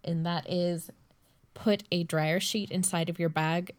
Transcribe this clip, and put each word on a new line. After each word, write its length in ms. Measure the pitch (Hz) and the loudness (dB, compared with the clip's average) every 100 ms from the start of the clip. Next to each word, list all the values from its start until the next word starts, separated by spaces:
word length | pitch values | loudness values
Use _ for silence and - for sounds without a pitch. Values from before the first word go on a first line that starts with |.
and 220 | - 165 170 | -2 -2 0
that 240 | 170 - | -2 -2
is 400 | 180 175 170 - - _ _ _ _ _ | 0 0 -2 -8 -20 _ _ _ _ _
put 300 | - 226 202 - | -2 2 2 2
a 120 | 175 | -2
dryer 360 | 170 160 156 175 | 0 0 2 2
sheet 300 | - 220 202 | 0 -4 -2
inside 380 | 180 180 170 165 | 0 0 0 -2
of 100 | 170 | 0
your 100 | 165 | 0
bag 420 | 156 156 170 180 | 2 2 0 -2